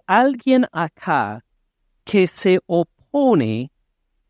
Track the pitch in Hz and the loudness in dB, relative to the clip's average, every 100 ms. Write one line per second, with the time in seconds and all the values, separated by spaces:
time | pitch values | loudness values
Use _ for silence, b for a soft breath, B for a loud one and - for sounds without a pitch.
0 | - 202 269 247 262 254 247 165 160 _ | 0 2 2 0 0 2 0 -4 -8 _
1 | - 147 104 113 - _ _ _ _ _ | -4 -2 -4 -8 -18 _ _ _ _ _
2 | - 202 180 - 190 185 - 170 165 _ | -2 0 0 0 0 0 0 -4 -4 _
3 | _ 285 262 180 110 110 127 _ _ _ | _ 0 2 2 0 -4 -8 _ _ _
4 | _ _ | _ _